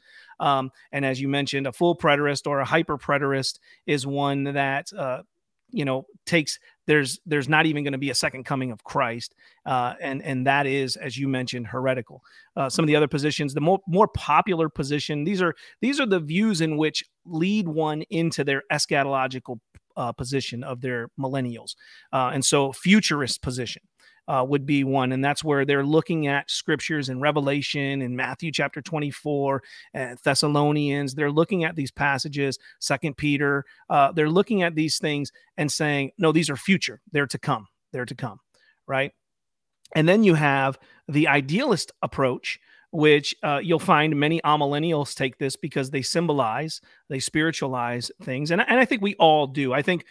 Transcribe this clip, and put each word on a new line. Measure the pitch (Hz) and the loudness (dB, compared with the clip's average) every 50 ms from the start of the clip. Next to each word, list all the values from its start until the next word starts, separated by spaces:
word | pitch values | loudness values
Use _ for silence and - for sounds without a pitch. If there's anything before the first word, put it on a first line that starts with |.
| _ _ - - - - - - | _ _ -20 -20 -20 -20 -10 -4
Um, | 165 151 139 135 135 131 _ _ - - | 0 0 0 0 0 -4 _ _ -18 -8
and | - 143 139 | -6 -2 -2
as | 135 131 127 | -2 -2 -2
you | 139 139 | -2 -2
mentioned, | 139 143 139 127 139 139 139 131 | 0 0 -2 -2 -2 -4 -4 -4
a | |
full | 120 - 175 175 165 | -2 2 2 2 2
preterist | - - 156 143 143 147 143 143 135 - 151 | 2 2 2 2 4 2 0 -2 -2 -4 -4
or | 147 139 | -2 -2
a | 131 | -2
hyper | 113 151 165 165 - 151 131 | 2 2 0 2 0 -4 -6
preterist | - - 143 139 143 139 139 135 127 - - - _ _ - _ - | -2 0 0 0 2 0 0 0 -2 -4 -8 -10 _ _ -20 _ -4
is | - 147 139 131 | -2 -2 -2 -2
one | 143 139 143 143 139 139 139 | -2 -2 -2 0 0 0 -2
that, | 139 143 139 143 139 135 135 143 165 - | -2 -2 -2 -2 0 0 -2 -4 -4 -8
uh, | 196 208 147 131 127 139 - _ _ _ _ _ _ _ _ - | -8 -6 -4 -4 -4 -6 -10 _ _ _ _ _ _ _ _ -10
you | - 220 147 | -6 -4 -2
know, | 135 131 135 - _ - - - | -2 -2 -4 -4 _ -20 -16 -6
takes, | - 175 165 147 - - - _ _ _ _ - | 0 0 0 0 0 -6 -10 _ _ _ _ 0
there's, | - 151 151 139 127 139 - - | 2 2 2 2 0 -4 -8 -6
there's | 180 151 147 131 135 | -2 -2 -2 0 2
not | 156 151 165 | 2 4 4
even | 160 147 147 143 | 4 2 0 -2
gonna | 143 139 131 | -4 -4 -4
be | 143 139 | -4 -4
a | 123 | -2
second | - - 147 - 131 | -2 -2 -2 -4 -6
coming | 123 - 147 131 131 127 | -6 -4 -4 -2 -2 -4
of | 110 - | -8 -10
Christ. | - - - 143 131 117 117 120 - - _ _ _ - _ _ - | -12 -6 -2 0 0 0 -2 -6 -10 -14 _ _ _ -20 _ _ -6
Uh, | - 135 127 123 123 - - | -2 0 0 0 -2 -4 -6
and, | 170 143 135 143 - | -6 -6 -6 -6 -6
and | 160 135 127 127 139 | -4 -4 0 2 2
that | 139 143 143 | 4 4 2
is, | 135 135 139 135 123 - | 2 0 0 0 -2 -4
as | - - 139 113 | -6 -8 -10 -6
you | 131 139 139 | -4 -4 -2
mentioned, | 135 127 127 117 - 123 117 110 | -2 -2 -4 -4 -6 -8 -8 -6
heretical. | 120 127 131 131 131 131 113 - 143 135 _ _ - - - _ - | -6 -2 0 0 0 -2 -4 -10 -14 -20 _ _ -20 -20 -20 _ -6
Uh, | 180 139 131 | -4 -4 -2
some | - - | 0 2
of | 165 151 | 2 4
the | 151 | 6
other | 151 156 | 4 4
positions, | 139 - 143 143 151 135 - 151 139 135 | 2 0 0 0 0 0 0 -4 -4 -2
the | 147 | 0
more, | 147 170 190 190 - | 2 2 2 2 0
more | 180 165 190 214 - | 0 4 4 4 4
popular | - - - - 147 160 - 214 180 160 160 151 | 2 -6 -2 0 0 2 2 0 0 0 0 -2
position, | - - 147 135 147 147 - - 151 147 | -2 -4 -4 -2 -2 -4 -2 -4 -4 -4
these | 147 175 208 185 | -2 -2 0 0
are, | 185 170 147 - - - - - | 0 0 -2 -4 -14 -20 -8 -4
these | 214 247 277 302 | -2 -2 0 0
are | 269 | 2
the | 214 190 180 | 2 2 0
views | 156 143 160 190 220 226 202 156 | 0 0 0 2 2 2 2 2
in | 165 160 151 | 0 0 0
which | 147 156 151 147 - - _ _ _ _ | 0 0 0 -2 -4 -10 _ _ _ _
lead | 170 175 156 170 190 208 220 190 165 | -8 -4 -2 0 2 2 0 0 0
one | 151 160 156 151 151 151 156 - | -2 -2 -2 -2 -2 -4 -6 -4
into | - 165 165 165 - - | -2 0 0 0 0 -2
their | 139 143 139 135 - - | 0 0 0 -2 0 -2
eschatological, | 156 147 - - 160 143 135 139 139 135 131 131 131 127 - - 123 110 _ _ _ - _ _ - | -2 -2 0 0 2 2 2 2 0 0 -2 -2 -4 -8 -10 -10 -12 -14 _ _ _ -20 _ _ -10
uh, | 147 127 120 | -8 -6 -6
position | 117 - 135 123 139 135 120 - 123 117 127 | -6 -8 -8 -4 -4 -4 -4 -4 -10 -10 -8
of | 139 127 123 | -10 -10 -8
their | 127 127 123 120 117 117 - | -6 -6 -6 -6 -8 -10 -8
millennials. | - 139 131 135 135 127 123 117 113 117 - - _ - - - - - - | -6 -6 -4 -2 -2 -4 -4 -6 -10 -12 -14 -16 _ -18 -20 -20 -20 -14 -6
Uh, | - 135 127 123 151 | -2 -2 0 0 -2
and | 135 127 | 0 0
so | - 160 143 139 135 | 2 4 4 2 2
futurist | 131 - - 175 202 214 - - 160 147 135 113 - - | -2 -2 2 4 4 4 4 2 -2 -2 -2 -4 -6 -6
position, | - 147 123 127 120 107 - - _ _ _ _ _ _ _ _ - - | -6 -8 -6 -6 -8 -8 -10 -14 _ _ _ _ _ _ _ _ -8 -4
uh, | 147 131 127 | -2 0 0
would | 135 143 143 135 | 2 0 -2 0
be | 143 143 139 135 | 2 0 2 2
one. | 135 135 135 127 127 | 2 0 0 0 0
And | 131 131 135 | 0 0 0
that's | 143 147 - | 0 -2 -2
where | 156 156 143 139 135 | 0 0 0 2 2
they're | 143 143 139 139 | 2 2 0 2
looking | 143 156 160 - - 170 160 151 143 | 2 2 2 2 2 -2 -2 0 0
at | 139 143 - - | -2 -2 -4 -4
scriptures | - - - - 156 135 - - 160 147 135 131 | -8 -6 -2 -2 -2 -2 -2 -4 -4 -4 -4 -4
in | 127 127 | -4 0
Revelation, | 139 151 147 151 139 139 143 143 135 - - 147 139 139 139 139 | 0 0 2 2 0 0 0 -2 -2 -4 -4 -2 -2 -2 -2 -2
in | 131 120 123 | -4 -4 -4
Matthew | 127 127 123 135 - 175 160 | -4 -4 -6 -6 -6 -8 -6
chapter | 135 - 143 143 - 156 | -2 -2 -2 -2 -4 -8
twenty-four, | 131 - 165 151 147 143 135 - - 151 147 143 139 135 135 131 - - - - - _ | -10 -6 -6 -4 -4 -4 -6 -6 -4 -4 -2 0 0 0 0 -2 -4 -10 -20 -20 -20 _
and | - 143 131 120 123 - | -8 -8 -8 -8 -8 -2
Thessalonians. | - 147 139 - - 147 147 147 147 147 151 151 147 143 139 143 143 131 131 | 0 0 2 2 2 2 4 4 4 4 2 2 0 0 0 -2 -4 -4 -4
They're | 156 147 143 | -2 -2 0
looking | 147 156 170 - 190 180 160 | 2 2 2 2 2 0 0
at | 160 170 | 0 -2
these | 160 139 123 | -4 -6 -6
passages, | - - 151 143 139 127 - 156 139 143 139 139 127 - _ - - - | -4 -2 0 0 0 0 -4 -6 -4 -2 -2 -2 -2 -6 _ -20 -16 -10
Second | - - 147 131 - 156 127 | -4 -2 -2 -2 -2 -6 -4
Peter. | - 151 147 143 139 147 139 143 143 139 _ - _ _ - | -2 0 0 2 2 2 0 0 -2 -4 _ -18 _ _ 0
Uh, | 160 147 139 139 | 4 4 4 4
they're | 175 160 151 156 | 4 2 0 2
looking | 165 190 202 - 220 196 | 4 2 2 2 2 0
at | 175 170 160 | 0 0 0
these | 151 160 151 - - | 0 -2 -2 -2 -2
things | - 156 147 143 139 - _ - _ _ - | -2 -2 -2 -4 -6 -8 _ -20 _ _ -6
and | - 151 143 | -4 -4 -2
saying, | - - 160 147 143 143 139 131 - | -2 -2 -2 0 0 0 -2 -4 -4
"No, | - 180 160 | 0 2 4
these | 151 165 160 - | 4 4 2 0
are | 139 | -4
future. | 120 - - 190 - - - 110 - _ - | -4 0 2 2 2 2 -4 -8 -10 _ -4
They're | - 147 143 | 0 0 0
to | 127 - - | 0 -2 -6
come. | - - 131 113 104 - _ _ _ _ | -2 -2 -2 -2 -2 -12 _ _ _ _
They're | - 127 123 | -8 -8 -6
to | - 131 | -6 -8
come," | - - 113 98 - _ _ _ _ _ _ _ _ _ | -8 -10 -10 -10 -12 _ _ _ _ _ _ _ _ _
right? | - 135 135 139 143 _ _ _ _ _ _ _ _ _ _ _ _ _ _ _ - - | -4 -2 -2 -2 -2 _ _ _ _ _ _ _ _ _ _ _ _ _ _ _ -4 2
And | 156 156 170 | 4 6 6
then | 190 220 | 6 8
you | 220 190 165 | 8 6 6
have | 151 151 143 139 139 135 135 131 - _ _ - _ - - | 6 4 2 2 2 0 0 -2 -4 _ _ -20 _ -10 -2
the | 139 151 156 | 0 2 4
idealist | 151 143 147 139 135 160 220 285 285 202 151 - - - - | 4 4 2 2 2 0 0 2 2 0 0 -2 -8 -8 -8
approach, | - 131 - - 135 127 127 - - - - - _ _ - - _ _ | -8 -6 -2 0 0 0 0 -2 -6 -10 -10 -10 _ _ -20 -20 _ _
which, | - 160 151 151 147 151 147 - - - | -2 4 6 6 6 6 4 -2 -8 -4
uh, | - 151 143 139 | -4 -2 -2 -2
you'll | - 165 165 151 | 0 0 0 0
find | - 196 175 147 151 160 151 | 4 4 4 4 6 4 2
many | 143 147 151 165 165 | 2 2 2 0 0
amillennials | - 151 151 151 143 139 143 147 156 175 160 147 143 - - | 2 2 2 2 2 0 0 0 0 0 0 -2 -2 -4 -4
take | - 139 131 - - | -4 -4 -4 -4 -4
this | 147 135 - | -6 -6 -6
because | - - 147 - 147 135 131 | -6 -10 -6 -4 -4 -4 -2
they | 147 139 | -4 -6
symbolize, | 117 - - 170 175 160 147 139 123 110 110 131 151 160 - - _ _ _ _ _ - | -4 -2 -2 0 0 2 2 2 0 0 -2 -4 -6 -8 -10 -12 _ _ _ _ _ -10
they | 143 135 | -8 -6
spiritualize | - - - 156 156 165 151 - 151 135 127 123 120 120 120 123 117 - - _ | -6 -2 -2 0 0 0 0 -2 -4 -4 -4 -4 -4 -4 -4 -6 -6 -10 -12 _
things. | - - 127 135 147 156 | -10 -8 -6 -4 -2 -2
And, | 170 196 | 0 0
and | 240 - 240 254 | 2 2 4 4
I | 254 | 4
think | - 269 214 | 2 2 -2
we | 196 208 196 | -2 -2 2
all | - 165 160 156 151 147 135 | 4 6 6 6 6 2 0
do. | 131 147 139 127 | -2 -2 -2 0
I | 123 143 | 0 0
think | 143 185 180 165 - _ | 0 0 0 -2 -2 _